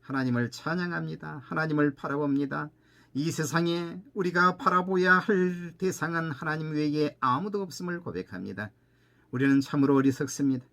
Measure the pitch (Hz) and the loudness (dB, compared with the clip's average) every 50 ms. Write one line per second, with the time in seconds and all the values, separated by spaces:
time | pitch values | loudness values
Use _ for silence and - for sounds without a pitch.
0 | _ - 135 135 131 127 123 120 120 117 - - - 156 165 180 180 175 170 165 | _ -6 -4 -2 0 2 2 2 0 -2 -4 -8 -6 -4 -2 -2 -2 -4 -4 -6
1 | 160 160 156 156 - 156 156 151 127 - 170 160 156 156 156 151 147 147 139 - | -6 -6 -8 -10 -10 -12 -12 -12 -10 -6 -4 -2 -2 0 2 2 2 2 2 -2
2 | - 156 139 143 151 143 139 139 143 135 143 147 151 151 _ _ _ _ _ _ | -6 -4 -2 -2 0 0 2 0 0 -2 -2 -6 -6 -8 _ _ _ _ _ _
3 | _ _ _ 131 147 165 - - 156 131 131 170 170 170 170 175 170 170 170 180 | _ _ _ -2 -2 -2 -2 -2 -2 0 0 0 2 2 0 -2 -4 -6 -8 -12
4 | - - _ 208 185 180 175 175 175 180 180 - 165 190 175 180 180 185 190 185 | -14 -12 _ -2 -2 0 2 4 4 4 2 2 0 2 2 2 0 2 2 2
5 | 180 185 185 185 180 - 214 185 185 180 180 175 175 170 160 _ - 185 180 - | 6 6 6 4 6 4 4 4 4 2 0 -4 -10 -12 -8 _ -2 -2 -2 -2
6 | 156 160 170 170 165 165 147 - - 160 156 160 156 156 156 151 151 151 147 151 | -4 -2 -2 -2 -2 -2 -4 -6 -4 -4 -2 -2 -4 -2 -2 0 0 0 2 2
7 | 151 147 - _ - 131 123 135 180 208 202 208 196 180 135 - 185 175 175 175 | 0 0 0 _ 2 2 2 2 0 -2 -2 -4 -4 -4 -8 -8 -6 -6 -6 -6
8 | 175 - 82 87 92 - 92 90 95 101 101 98 104 107 _ _ _ _ _ _ | -6 -8 -6 -6 -8 -8 -8 -8 -8 -8 -8 -8 -8 -10 _ _ _ _ _ _
9 | _ _ _ _ _ _ - 123 135 139 139 139 139 - - 147 139 139 143 135 | _ _ _ _ _ _ -2 2 2 4 4 2 2 0 0 2 4 4 6 6
10 | 135 139 135 - 151 135 - - 143 139 135 127 127 _ | 4 4 2 0 -4 -6 -4 -2 0 0 0 -2 -4 _